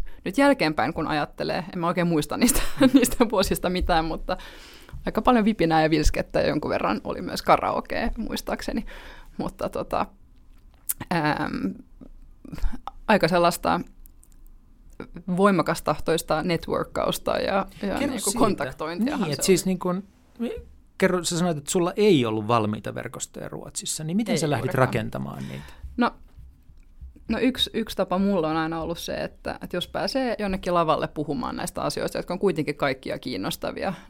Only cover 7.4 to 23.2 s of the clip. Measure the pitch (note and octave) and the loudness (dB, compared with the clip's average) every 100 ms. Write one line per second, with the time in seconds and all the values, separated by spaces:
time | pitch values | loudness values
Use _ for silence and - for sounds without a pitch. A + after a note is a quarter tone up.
7.4 | - D#3 F#2+ - - - B3 A#3+ G#3+ - | 4 4 4 -2 -4 -4 -2 -4 -6 -6
8.4 | - - - - - - - - - - | -6 -6 -4 -6 -6 -12 -16 -18 -14 -8
9.4 | - - - - - - - - - - | -8 -6 -6 -6 -4 -4 -4 -8 -20 -20
10.4 | - - - - - - - E3+ D3+ - | -20 -20 -20 -10 -8 -8 -4 0 0 0
11.4 | - - G3 - - - - - - - | -4 -4 -6 -8 -14 -20 -20 -20 -20 -20
12.4 | - - - - - - - G3+ D#3+ F3 | -14 0 0 0 -8 -6 2 4 6 6
13.4 | E3+ - - E3+ - - - - - - | 4 2 0 0 -4 -16 -20 -20 -20 -20
14.4 | - - - - - - - F3 F#3 F3+ | -20 -20 -20 -20 -20 -18 -16 -12 -4 4
15.4 | G3+ F3+ D3+ E3 - D3+ - E3 - D#3 | 4 4 2 0 0 0 0 0 0 -2
16.4 | F3 E3 - - - - - - - A1 | 0 -2 -2 -4 -2 -2 -2 -2 -2 -2
17.4 | - G3 G3 - G3 - C#4+ B3+ G3 A#3+ | 0 0 -2 -6 -4 -2 -2 -2 -2 2
18.4 | A3+ - B2+ - D#3 F3 B3 - D#3 C#3+ | 2 2 -4 -6 -6 -2 -2 0 -2 0
19.4 | - F3+ F#3+ F#3 F3+ F3+ G3 _ _ - | 4 4 2 -2 -2 -4 -6 _ _ -8
20.4 | A#3 A#4+ - - - - F#3+ F#3 D#3 E3+ | -8 -8 -14 -20 -20 0 2 2 0 0
21.4 | F3+ D3+ - F#3 F3 A3 G#3 D3+ A#2 A2 | 0 0 -2 0 0 4 6 6 4 0
22.4 | G#2+ A#2 G#2+ G#2+ A#2 A#2+ - - | 2 2 2 -2 -6 -8 -8 -10